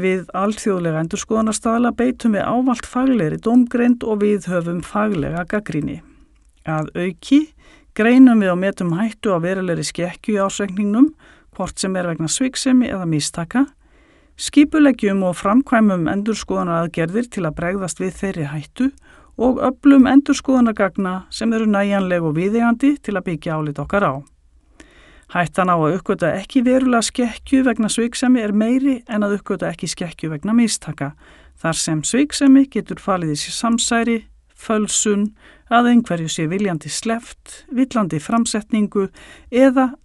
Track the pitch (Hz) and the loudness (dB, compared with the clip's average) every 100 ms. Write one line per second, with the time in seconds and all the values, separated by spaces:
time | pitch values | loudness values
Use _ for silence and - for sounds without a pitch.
0 | 185 185 165 185 202 214 226 185 170 156 | 0 -2 -4 -4 -4 -2 -2 -2 0 -2
1 | 165 202 - 220 220 214 233 233 240 233 | -4 -6 -4 -2 0 -2 -2 0 0 0
2 | 247 240 233 202 - 240 262 240 - 247 | -2 0 0 0 0 0 0 -2 -4 -2
3 | 262 240 156 160 220 247 240 240 240 240 | 2 2 0 -2 2 4 4 2 2 0
4 | 226 208 208 202 175 180 170 175 - 208 | 0 0 0 0 -2 -4 -4 -6 -6 -2
5 | 214 175 139 165 175 214 214 156 147 151 | -2 -2 -4 -6 -4 -6 -4 -6 -6 -8
6 | - _ _ _ _ _ - 156 156 - | -16 _ _ _ _ _ -6 -6 -4 -6
7 | 180 170 - 285 311 _ - - _ - | -6 -8 2 2 2 _ -20 -20 _ -2
8 | 226 254 254 220 190 180 196 - 175 170 | 4 8 8 8 2 0 -2 -2 -2 -2
9 | 220 - 220 175 170 190 185 160 151 - | -4 -4 -2 0 -2 -2 -2 -4 -6 -6
10 | 175 - - 208 196 - 202 185 208 220 | -8 -6 -4 -2 -2 -2 -6 -4 0 4
11 | 311 - - - _ - 180 - 190 185 | 4 2 -20 -20 _ -8 -8 -6 -4 -2
12 | 175 165 160 - 262 - 269 254 240 196 | -4 -4 -4 -2 -2 -2 2 4 2 -2
13 | 170 151 - - 165 247 294 _ _ _ | -2 -2 -2 -6 -4 0 -2 _ _ _
14 | _ _ _ - - 285 294 311 285 - | _ _ _ -12 0 2 4 4 2 2
15 | 202 196 185 170 196 240 277 233 208 180 | 0 0 -2 -2 0 0 2 2 2 2
16 | 160 196 208 208 - 190 180 165 170 170 | -2 -2 -4 -6 -4 -4 -2 -2 -4 -4
17 | 165 208 240 208 160 147 175 196 185 - | -4 -4 -6 -6 -6 -4 -6 -6 -6 -6
18 | 185 - 196 175 143 151 139 - 262 - | -8 -6 -6 -6 -6 -8 -10 -4 -4 -4
19 | - - - - 240 - 254 254 285 277 | -18 -20 -16 -4 -2 0 -2 2 6 6
20 | 233 269 285 277 - 262 233 214 190 190 | 6 6 4 0 0 2 2 0 -2 -2
21 | 185 185 - - 226 226 220 202 202 202 | -6 -6 -10 -6 -2 0 0 0 0 0
22 | 185 175 165 156 190 226 233 233 277 285 | 0 0 0 -2 0 0 0 2 0 0
23 | - 196 185 160 175 156 151 143 143 202 | -4 -6 -4 -6 -4 -4 -4 -6 -4 -2
24 | 180 135 139 _ _ _ _ - - _ | -2 -4 -10 _ _ _ _ -20 -20 _
25 | - - - 175 160 - 185 175 151 185 | -20 -20 -8 -4 -2 0 0 2 2 0
26 | - 185 165 190 - 269 240 262 254 233 | -2 -2 -2 -2 -2 0 2 2 2 2
27 | - - 240 - - 269 262 233 214 - | 0 -2 -4 -6 0 2 2 0 0 0
28 | 233 - 254 247 208 208 220 254 277 247 | -2 0 2 2 2 0 2 2 2 0
29 | - 214 208 202 - 190 165 165 175 - | -4 -2 0 -2 -4 -4 -4 -6 -8 -8
30 | 170 - 160 151 202 233 226 - - 143 | -10 -8 -8 -6 0 2 2 0 -8 -8
31 | 139 - - - - - 165 156 - 156 | -8 -10 -20 -20 -20 -8 -4 -4 -2 -2
32 | 147 240 294 - 277 269 269 214 - 175 | 0 0 0 2 6 6 6 -2 -6 -6
33 | - 185 160 147 - - 233 233 - 233 | -4 -2 -2 -4 -6 -4 -2 0 0 0
34 | 233 226 - _ _ _ - 214 208 - | 0 -2 -4 _ _ _ -4 -2 0 0
35 | 214 202 208 - - - - 233 240 240 | 0 0 -2 -6 -20 -20 0 2 4 4
36 | 233 170 160 - 156 196 202 160 147 - | 2 -2 -4 -4 -2 -2 -2 -4 -6 -8
37 | 226 226 - - - - - 254 262 240 | -4 -6 -8 -20 -20 -20 -6 -2 0 0
38 | 180 156 - 233 233 214 - 214 202 202 | -2 -4 -2 -2 0 -4 -2 -2 0 -2
39 | 190 - - - - 240 269 262 254 269 | -4 -6 -20 -20 -4 4 4 4 0 -2